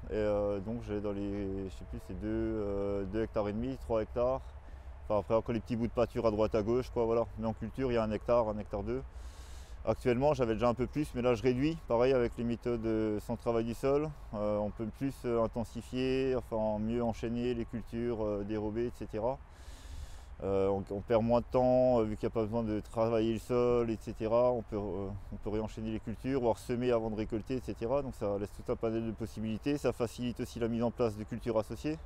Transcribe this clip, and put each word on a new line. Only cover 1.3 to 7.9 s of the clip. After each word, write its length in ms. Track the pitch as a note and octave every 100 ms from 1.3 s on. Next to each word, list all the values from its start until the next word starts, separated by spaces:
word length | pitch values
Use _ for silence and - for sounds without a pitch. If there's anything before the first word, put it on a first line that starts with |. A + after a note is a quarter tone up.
| G2+ G2 F#2+ F#2+
je 60 |
sais 100 | - F#2+
plus, 80 | - -
c'est 120 | F#2+
deux, 100 | G#2+
euh, 760 | A2+ A2+ A2 G2+ G2+ G2+ G2+
deux 200 | G2 G#2+
hectares 240 | - - G#2
et 40 |
demi, 240 | G#2 B2 C3+
trois 220 | - A2+
hectares. 400 | G#2+ - B2 C3 - - - - - -
Enfin, 140 | - G#2+
après, 160 | F#2+
encore 200 | A2+ G#2+
les 60 | A#2
petits 160 | - A#2
bouts 120 | A#2
de 40 |
pâture 320 | - A2+ B2
à 60 | A2+
droite 240 | G#2 A2
à 80 | A2+
gauche, 260 | G#2 B2 B2
quoi, 140 | -
voilà. 200 | A2+ A#2 G#2+ -
Mais 80 | A2+
en 60 |
culture, 380 | A2 A2 - C3